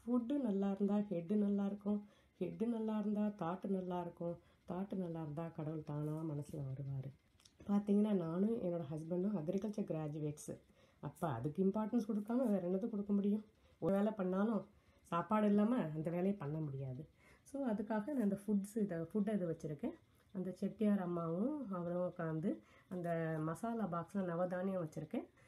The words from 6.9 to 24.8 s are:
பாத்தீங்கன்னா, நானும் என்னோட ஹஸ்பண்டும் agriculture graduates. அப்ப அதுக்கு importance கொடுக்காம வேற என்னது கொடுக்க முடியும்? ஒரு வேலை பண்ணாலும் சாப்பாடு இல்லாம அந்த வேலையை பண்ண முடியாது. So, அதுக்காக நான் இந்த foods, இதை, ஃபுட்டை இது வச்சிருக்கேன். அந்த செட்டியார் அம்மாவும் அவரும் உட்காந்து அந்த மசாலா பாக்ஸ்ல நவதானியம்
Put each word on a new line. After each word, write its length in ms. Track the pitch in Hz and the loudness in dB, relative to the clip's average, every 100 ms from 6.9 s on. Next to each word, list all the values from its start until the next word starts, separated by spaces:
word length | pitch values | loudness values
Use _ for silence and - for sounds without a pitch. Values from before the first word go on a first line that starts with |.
| 135 135 - _ _ - - - | -6 -6 -12 _ _ -20 -14 0
பாத்தீங்கன்னா, 460 | 202 202 202 214 | 2 4 4 4
நானும் 480 | 202 165 175 202 233 | 2 2 2 2 2
என்னோட 240 | 180 170 147 | 0 -2 -2
ஹஸ்பண்டும் 460 | 156 160 175 190 202 | -6 -2 0 0 0
agriculture 480 | 151 190 220 202 190 | 0 0 -2 -2 -2
graduates. 760 | 160 156 156 151 147 - 151 - _ - _ | -2 -2 -2 -2 -4 -8 -10 -14 _ -20 _
அப்ப 280 | 147 - 170 | -10 -4 -2
அதுக்கு 380 | 117 139 147 190 | 0 -2 4 4
importance 400 | 214 214 247 214 | 4 2 0 2
கொடுக்காம 400 | 208 - 240 254 | 0 0 2 4
வேற 220 | 196 175 | 4 2
என்னது 200 | 190 233 | 0 0
கொடுக்க 240 | 202 202 | -2 0
முடியும்? 320 | 202 196 214 - _ _ _ | 2 4 2 0 _ _ _
ஒரு 160 | 160 196 | 2 4
வேலை 160 | 208 | 4
பண்ணாலும் 560 | 202 185 185 208 214 - - _ _ | 2 2 2 2 2 -2 -10 _ _
சாப்பாடு 440 | - 170 170 214 214 | -2 0 2 4 6
இல்லாம 280 | 208 214 247 | 6 6 4
அந்த 340 | 160 156 160 | 0 -2 -2
வேலையை 240 | 175 185 | 0 0
பண்ண 260 | 202 143 156 | 0 -2 -4
முடியாது. 480 | 156 135 135 127 156 _ - - | -4 -4 -6 -6 -10 _ -20 -20
So, 260 | - 277 269 | -10 -4 0
அதுக்காக 360 | 208 220 214 208 | 0 0 -2 -2
நான் 180 | 285 | 0
இந்த 160 | 202 196 - | 2 0 0
foods, 300 | 208 196 233 | 0 0 0
இதை, 200 | 208 165 | 0 0
ஃபுட்டை 360 | 165 214 208 | -2 0 0
இது 160 | 214 175 | 0 0
வச்சிருக்கேன். 440 | 160 151 147 262 - _ _ _ | -2 -4 -4 -6 -8 _ _ _
அந்த 180 | 190 185 | -6 -6
செட்டியார் 480 | 185 196 - 208 202 | -4 -4 0 2 4
அம்மாவும் 720 | 180 170 165 170 240 302 226 | 2 0 0 0 0 -2 -4
அவரும் 420 | 185 170 175 180 175 | -4 -2 0 -2 -2
உட்காந்து 400 | 165 160 160 320 - - - | -4 -2 -2 -4 -8 -20 -10
அந்த 480 | 180 170 165 160 160 | -6 -2 0 0 -2
மசாலா 480 | 156 165 226 233 202 | -2 -2 -4 -2 -2
பாக்ஸ்ல 260 | 170 165 202 | -4 -4 -2
நவதானியம் 680 | 185 170 180 180 190 190 | -2 0 0 0 -2 -2